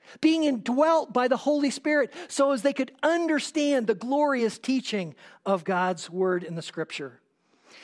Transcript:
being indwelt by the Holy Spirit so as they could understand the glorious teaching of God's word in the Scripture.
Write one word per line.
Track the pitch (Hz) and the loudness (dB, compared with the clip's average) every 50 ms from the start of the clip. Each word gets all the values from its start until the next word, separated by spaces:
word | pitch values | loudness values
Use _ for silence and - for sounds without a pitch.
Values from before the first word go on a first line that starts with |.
| _ - - - | _ -20 -4 0
being | - 311 320 320 311 | 2 2 4 4 2
indwelt | 294 262 220 - 240 247 269 311 320 330 320 262 - | 0 0 0 -2 -2 2 2 4 4 4 2 2 0
by | 202 247 247 240 | 0 0 2 2
the | 254 | 0
Holy | - - 277 302 294 285 269 | 0 2 2 2 2 2 0
Spirit | - - - 302 302 294 247 - - 349 349 - | -2 -2 -2 0 2 2 2 0 -4 -12 -14 -4
so | - - 277 277 | 0 2 2 2
as | 277 233 | 2 2
they | 185 277 | 0 0
could | 285 - 262 - - _ | 0 0 -4 -4 -4 _
understand | - 311 339 339 339 320 311 277 - - - 311 294 285 285 262 226 208 | 0 2 2 2 2 0 0 -2 -2 -2 -2 0 0 2 2 2 2 0
the | 208 | -2
glorious | 175 226 247 269 294 294 285 269 247 226 214 220 - | -2 -2 -2 0 2 2 2 2 0 0 -2 -2 -4
teaching | - 254 269 254 - - 220 202 180 156 - - - - - - - | -4 -2 -2 -2 -2 -4 -4 -4 -4 -6 -10 -16 -20 -20 -20 -8 -4
of | 196 196 175 156 | -2 -2 -2 0
God's | 185 185 180 185 185 185 - - 180 | -2 0 0 0 0 -2 -4 -8 -8
word | 170 185 185 185 180 175 175 | -4 -2 -2 0 -2 -2 -4
in | 160 170 | -6 -10
the | 165 | -10
Scripture. | - - - 170 156 - - - 143 131 120 - _ _ _ _ _ _ _ _ _ _ - - | -10 -10 -8 -10 -10 -8 -8 -10 -12 -12 -14 -18 _ _ _ _ _ _ _ _ _ _ -20 -20